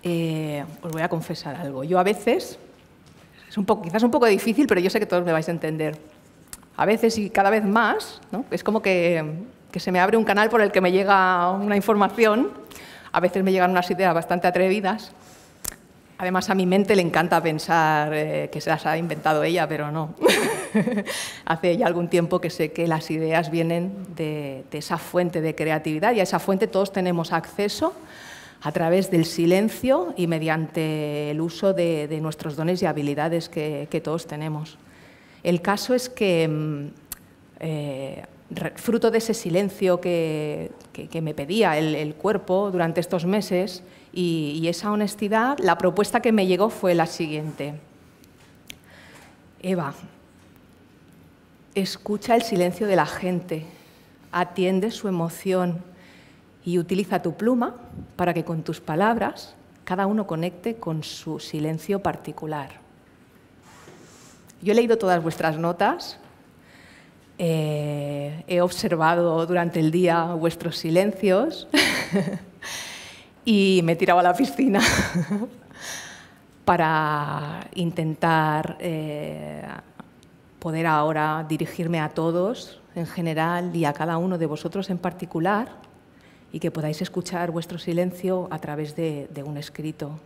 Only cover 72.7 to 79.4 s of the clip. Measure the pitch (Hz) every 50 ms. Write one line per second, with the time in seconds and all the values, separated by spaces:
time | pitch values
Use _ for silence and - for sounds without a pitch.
72.7 | - - - - - - - - - - - - - - - 240 220 202 196 190
73.7 | 190 180 165 165 170 165 196 180 175 180 175 180 180 - 277 - - - - -
74.7 | 190 202 233 - - - 196 - - 175 160 - 202 202 220 - - - - -
75.7 | - - - - - - - - - - - - - - - - _ - - -
76.7 | 180 170 160 156 160 156 156 151 151 147 147 147 147 151 147 147 160 170 - -
77.7 | - - 175 165 165 - 160 160 156 - - 170 160 160 156 156 151 151 156 156
78.7 | 156 - - 175 165 156 156 151 147 147 151 - 151 151